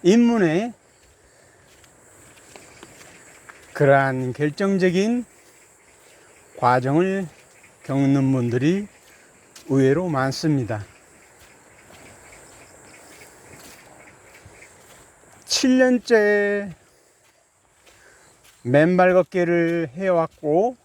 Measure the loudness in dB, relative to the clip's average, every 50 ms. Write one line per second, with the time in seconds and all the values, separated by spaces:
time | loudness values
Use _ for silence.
0 | 4 4 4 4 4 2 2 2 0 0 0 -2 -4 -6 -12 _ _ _ _ _
1 | _ _ _ _ _ _ _ _ _ _ _ _ _ _ -20 _ -20 _ _ _
2 | _ -20 -20 -20 -20 -20 -20 -20 -20 -20 -20 -20 -20 -20 -20 -20 -20 -20 -20 -20
3 | -20 -20 -20 -20 -20 -20 -20 -20 _ -20 -20 -20 -20 -18 -2 0 4 4 4 4
4 | 2 0 -2 -4 -6 -6 -4 -4 -6 -6 -4 -4 -2 -2 0 0 0 0 0 0
5 | -2 -2 -4 -6 -6 _ _ _ _ -20 _ _ _ _ _ _ _ _ _ _
6 | _ -20 -20 -20 -20 -20 -20 -20 _ _ -10 -2 0 0 0 0 -2 -2 -2 0
7 | -2 -2 -4 -6 -8 -10 -14 -20 -20 _ _ _ -20 -20 _ _ -10 -6 -2 0
8 | 0 0 0 0 0 0 0 -2 -2 -2 -2 -2 0 0 -2 -2 -6 -10 _ _
9 | _ -20 -20 _ -20 _ _ _ _ _ _ -20 -8 -2 0 2 2 2 2 0
10 | -2 -4 -4 -2 -4 -4 -4 -4 -2 -2 -2 -2 -4 -6 -8 -10 -10 -16 -20 _
11 | _ _ -20 -20 _ _ _ _ -20 -20 -20 _ _ -20 -20 -20 -20 -20 -20 -20
12 | -20 -20 -20 -20 -20 -20 -20 -20 -20 -20 -20 -20 -20 -20 -20 -20 -20 -20 -20 -20
13 | -20 -20 -20 -20 -20 -20 -20 -20 -20 -20 -20 -20 -20 -20 -20 -20 -20 -20 -20 -20
14 | -20 -20 -20 -20 -20 -20 -20 -20 -20 -20 -20 -20 -20 -20 -20 -20 -20 -20 -20 -20
15 | -20 -20 _ _ -20 -20 -20 -20 -10 -6 -4 -2 2 2 4 4 4 2 2 0
16 | 0 2 2 2 4 2 2 0 0 -2 -4 -6 -6 -10 -14 _ _ _ _ _
17 | _ _ _ _ _ _ _ _ _ _ _ _ _ _ _ _ _ -20 _ _
18 | _ -20 -20 _ _ _ _ _ _ -20 _ _ _ 0 2 4 4 4 4 4
19 | 4 4 4 2 0 _ -2 -4 -2 0 0 0 0 0 -2 -4 -6 -8 -8 -6
20 | -4 -2 0 0 -2 -4 _ _ -4 -2 0 0 0 -2 -6 _